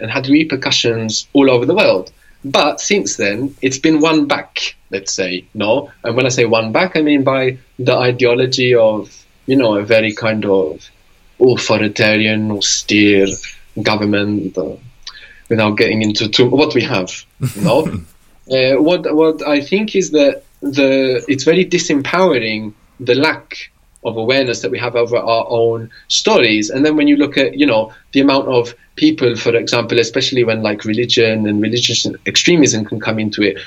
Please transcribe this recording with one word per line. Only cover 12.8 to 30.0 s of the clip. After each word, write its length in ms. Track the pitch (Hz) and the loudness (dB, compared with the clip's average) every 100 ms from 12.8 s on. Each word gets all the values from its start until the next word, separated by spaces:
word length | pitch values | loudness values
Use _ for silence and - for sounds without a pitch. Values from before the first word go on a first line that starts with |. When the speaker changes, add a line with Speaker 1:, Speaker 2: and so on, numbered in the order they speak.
| - 104 104 98 98 92 - - - - | 0 2 4 4 2 -2 -12 -18 -16 -6
Speaker 1:
government, 760 | 107 107 104 101 104 104 95 92 | -2 0 0 -2 -2 -4 -6 -6
uh, 180 | 80 - - - - - - - - | -6 -8 -18 -20 -20 -20 -20 -14 -4
without 280 | 110 107 104 | 0 0 2
getting 260 | 113 110 | 0 0
into 260 | 107 107 110 | 0 -2 -2
too, 200 | - 127 | 2 2
what 260 | 131 151 | 2 2
we 80 | 131 | 0
have, 420 | 104 107 90 - - - 131 101 | -2 -2 -4 -10 -16 -8 -8 -2
you 60 | |
know? 380 | 156 131 - - | 0 0 0 -6
Speaker 2:
<laughs> 60 | 85 _ _ _ - | -12 _ _ _ -4
Speaker 1:
Uh, 260 | 131 127 135 | 0 2 2
what, 360 | 151 175 151 | 2 2 0
what 300 | 151 160 156 | 2 2 0
I 180 | 147 143 | -2 -2
think 360 | 127 196 214 196 | 0 -2 0 -2
is 160 | 160 | 0
that 320 | 151 139 - - - | 2 2 0 -10 -12
the, 640 | 143 135 135 135 131 127 - | -6 0 2 2 2 -2 -2
it's 160 | 131 | -2
very 220 | - 175 | 2 2
disempowering, 1080 | 180 175 - 147 135 175 185 135 110 110 107 - _ - | 2 0 0 -2 0 2 2 2 -2 -4 -8 -14 _ -10
the 160 | 123 123 | 0 2
lack 560 | 156 151 - - - _ _ _ | 2 -2 -8 -18 -18 _ _ _
of 120 | 120 113 | -8 -6
awareness 440 | 113 135 127 117 | 0 0 0 -2
that 100 | 123 | -4
we 80 | 127 | -4
have 160 | 120 | -2
over 220 | 117 117 117 | -2 0 -2
our 300 | 110 113 113 | 0 -2 0
own 420 | 120 117 113 113 - - | 0 0 -2 -8 -16 -6
stories. 640 | - - 208 120 107 104 | -2 2 4 4 2 0
And 160 | 131 151 | 0 0
then 80 | |
when 140 | 151 143 | 2 2
you 80 | 143 | 2
look 200 | 143 - | 2 0
at, 220 | 127 135 | -2 0
you 80 | 143 | 2
know, 260 | 110 110 - _ | 2 -2 -8 _
the 80 | 139 | 0
amount 260 | 139 139 131 | 2 2 2
of 260 | 123 117 - _ | 0 -2 -8 _
people, 400 | - 156 156 123 | 0 0 2 0
for 220 | 113 120 113 | 0 0 0
example, 420 | 104 123 110 | 0 -2 0
especially 460 | 117 | 0